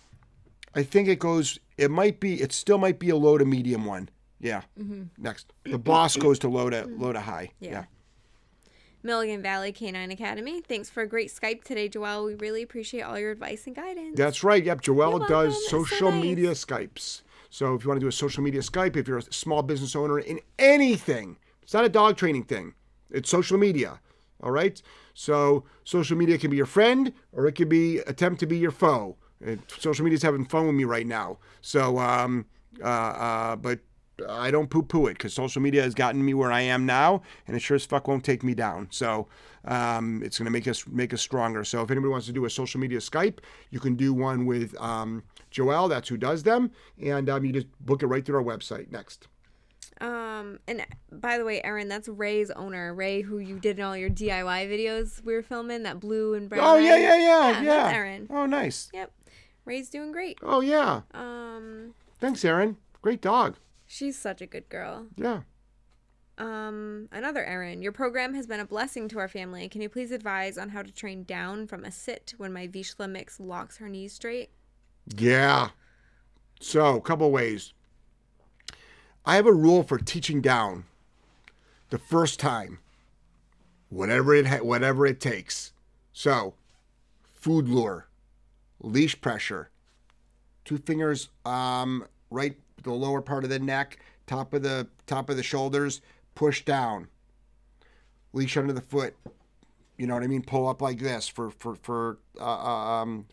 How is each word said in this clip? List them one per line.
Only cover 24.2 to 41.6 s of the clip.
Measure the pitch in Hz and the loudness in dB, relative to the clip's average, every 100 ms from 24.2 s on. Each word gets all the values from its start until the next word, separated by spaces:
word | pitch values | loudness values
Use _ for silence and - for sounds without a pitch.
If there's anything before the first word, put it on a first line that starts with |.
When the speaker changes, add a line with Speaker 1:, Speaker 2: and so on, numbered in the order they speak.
| _ - | _ -10
Speaker 1:
All | - | -2
right. | 139 190 - - - - - | 2 0 0 -20 -20 -20 -10
So | - 147 143 143 - _ | 0 4 6 4 2 _
social | - 175 147 170 | -2 0 2 2
media | 170 165 | 4 4
can | 151 | 2
be | 139 | 0
your | 135 | 2
friend | 196 226 262 254 - _ | 6 6 6 2 -4 _
or | 123 147 | 0 0
it | |
could | 143 160 | 2 4
be | 165 165 165 | 4 4 0
attempt | - 131 180 175 | -4 0 0 0
to | 160 | -2
be | 170 | 0
your | 165 | 0
foe. | 135 170 127 98 - _ - | 4 4 4 -2 -12 _ -12
And | - 107 - - | -8 -8 -10 -6
social | 160 147 | -2 0
media's | 165 160 | 2 4
having | 160 139 127 | 2 0 0
fun | 160 160 | 2 2
with | 139 | 2
me | 123 | 2
right | 117 117 | 0 -2
now. | 113 90 101 - - | -4 -6 -10 -16 -20
So, | - 147 127 127 | 0 2 4 2
um, | 123 123 123 123 110 _ _ 240 | 2 2 2 -2 -4 _ _ -6
uh, | 120 | -2
uh, | 120 113 - 117 113 113 113 | 0 0 -2 -2 -2 -2 -4
but | 123 123 _ _ _ - 101 | -4 -6 _ _ _ -12 -10
I | 113 123 | -4 0
don't | 147 147 | 0 2
poo-poo | 156 151 165 123 | 0 2 2 2
it | 87 | 0
'cause | 104 | -8
social | 123 131 139 | -4 -4 0
media | 139 139 | 2 4
has | 131 113 | 2 2
gotten | 127 135 | 2 2
me | 139 135 | 2 2
where | 127 | 2
I | 120 | 2
am | 127 127 131 | 2 2 4
now, | 127 160 190 - - - | 4 4 4 -2 -18 -6
and | 120 | -4
it | |
sure | - 143 | 2 0
as | - | 2
fuck | 143 139 | -2 0
won't | 135 | -2
take | 139 127 | 0 0
me | 127 | 0
down. | 117 107 87 95 | 0 -2 -4 -8
So, | - 117 107 104 - - - - | -4 -2 -2 -4 -12 -20 -14 -4
um, | 123 120 113 113 110 | -2 0 0 -2 -4
it's | 110 - | -6 -6
gonna | 113 | -2
make | 120 120 | -2 -2
us, | 110 - | -6 -6
make | 120 117 | -4 -4
us | 120 | -4
stronger. | - 127 117 110 | -4 -2 -2 -2